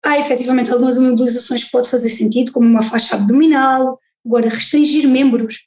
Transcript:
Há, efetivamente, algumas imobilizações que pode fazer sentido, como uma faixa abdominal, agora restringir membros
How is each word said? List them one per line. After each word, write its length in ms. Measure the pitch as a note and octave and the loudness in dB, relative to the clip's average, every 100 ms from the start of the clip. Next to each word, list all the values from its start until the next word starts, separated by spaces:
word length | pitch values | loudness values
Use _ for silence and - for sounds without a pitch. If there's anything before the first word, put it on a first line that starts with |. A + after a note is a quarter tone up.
Há, 140 | D4+ C#4+ | -2 -2
efetivamente, 520 | C#4+ B3 B3 B3+ A3+ | -2 -4 0 0 0
algumas 260 | A#3+ B3+ A#3+ | 0 0 2
imobilizações 640 | B3+ A#3 B3 A#3 - A#3+ | 2 2 0 -2 -4 -4
que 80 | - | -2
pode 180 | B3 B3 | -2 -2
fazer 200 | B3 A3+ | -2 -2
sentido, 420 | - A3 A#3+ A#3+ | -2 -2 -2 -2
como 160 | B3 A#3 | 2 2
uma 160 | A3+ | 4
faixa 320 | A3 A3+ - | 0 -2 -2
abdominal, 840 | G3+ G3+ C4 D#4+ C#4 C4+ C4 C4 B3+ _ _ | -2 0 2 2 2 2 0 -2 -6 _ _
agora 240 | A#3 A#3 A3+ | -2 0 0
restringir 580 | - - D4 D4 D4+ C#4 | -4 -2 0 2 2 2
membros 520 | C4 C4+ A3+ A3 - | 2 2 0 -4 -10